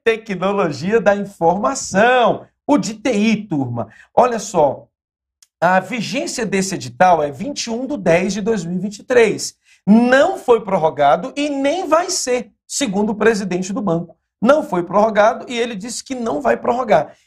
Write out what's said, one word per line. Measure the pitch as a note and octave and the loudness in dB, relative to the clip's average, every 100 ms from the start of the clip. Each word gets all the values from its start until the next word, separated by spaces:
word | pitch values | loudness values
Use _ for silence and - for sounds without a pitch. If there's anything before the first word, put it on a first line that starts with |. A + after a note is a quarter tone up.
Tecnologia | - A3+ A3 F#3 F#3+ G3+ F3 C3 E3+ A3+ | -2 -2 -4 -4 -2 0 -2 -4 -2 0
da | G#3 G3+ | 2 0
Informação, | G3 - E3 F#3 B3+ C4+ - F#3+ A#3 B3+ A3 C#3 - _ | -2 -2 0 0 -2 -4 -2 2 4 4 2 0 -6 _
o | - C#4+ | 0 0
de | F#3 | 0
T | A3 C#4+ | -6 -4
I, | G#3 G#3+ G3+ G3+ | 0 0 0 -2
turma. | D3+ B2+ A#2+ A2 - _ | -4 -4 -6 -10 -14 _
Olha | - B3 A#3 | 2 2 0
só, | - F3 C#3+ A#2+ - _ _ _ _ _ _ _ | -4 0 0 0 -12 _ _ _ _ _ _ _
a | E3+ F#3 | 2 2
vigência | F#3 A#3+ D#3+ A3+ E4+ - G#3 | 0 -4 -6 -6 -6 -6 -2
desse | F#3+ F#3+ D#3 | -2 -2 -6
edital | B2 - F#3 E3 | -6 2 4 4
é | D3 | 0
vinte | C3 A#3 C#4+ | -6 -10 -8
e | - | -8
um | A3+ C4 | -6 -6
de | C#4+ | -4
dez | F3+ E3 G3+ | 0 2 0
de | G3 | -4
dois | G#3 A3 | -2 -4
mil | E3 F3+ | -4 -6
e | |
vinte | G3+ G#3 | -6 -8
e | |
três. | - B3 A3+ - - - _ _ | -2 2 2 0 -8 -12 _ _
Não | - A3 A#3+ C4 E4 F#4+ | 4 4 6 4 4 2
foi | - A#3 | 2 2
prorrogado | G3 F#3 D#3 C3+ C#3+ E3 B3+ - | 2 0 0 2 4 4 0 -4
e | D4 | -4
nem | C#4 C#4 E4+ F4 | -2 -2 -2 2
vai | D#4+ F4+ | 0 2
ser, | - - B3 - _ - | -4 -2 -2 -4 _ -12
segundo | - C4+ F#3+ G#3 | -6 -2 0 -2
o | G#3+ | 0
presidente | A3 G3+ G3+ F3+ F#3 | 0 0 -2 -4 -4
do | G3+ | -4
banco. | G3 E3+ E3+ _ _ _ | -2 -2 -4 _ _ _
Não | A3 D4+ | 2 2
foi | D4 F3+ | 0 -4
prorrogado | E3+ F#3+ A3 G#3 G#3 B3 - | -2 2 2 4 2 2 -4
e | A#3+ | -4
ele | A#3 | -4
disse | A3 A#3+ - | -6 -10 -12
que | - | -10
não | B3+ A3+ D4 | -8 -6 -4
vai | A#3+ A#3 | -2 -2
prorrogar. | A#3 A#3+ A#3+ F3 C#3+ - | -2 -2 2 0 0 -8